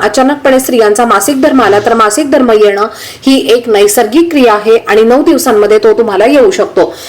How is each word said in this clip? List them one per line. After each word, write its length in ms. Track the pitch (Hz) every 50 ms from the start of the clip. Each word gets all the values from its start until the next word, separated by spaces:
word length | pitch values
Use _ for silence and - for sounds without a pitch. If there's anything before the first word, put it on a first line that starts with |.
| -
अचानकपणे 560 | 311 - 277 262 269 285 277 - 277 262 262
स्त्रियांचा 460 | 262 - 254 233 220 208 208 214 240
मासिक 360 | 233 214 202 - - 294 269
धर्म 200 | 262 302 277 262
आला 180 | 233 285 403 403
तर 140 | - 240 226
मासिक 380 | 226 220 214 214 294 311 277
धर्म 200 | 277 285 254 240
येणं 360 | 226 214 214 208 202 202 208 226 - - - - - -
ही 160 | - 269 269 269 - - 226
एक 160 | 247 240 240
नैसर्गिक 600 | 220 202 208 202 - 254 233 214 226 311 339 339
क्रिया 220 | 320 294 254 233 208
आहे 240 | 214 208 220 226 233 - -
आणि 160 | 202 208 226
नऊ 200 | 226 240 269 330
दिवसांमध्ये 540 | 349 311 262 - 262 226 208 208 202 214 214
तो 160 | - 226 214 214
तुम्हाला 280 | 233 220 196 185 208
येऊ 260 | 247 294 285 254 196
शकतो. 420 | 185 - 202 - - 196 165 - - - -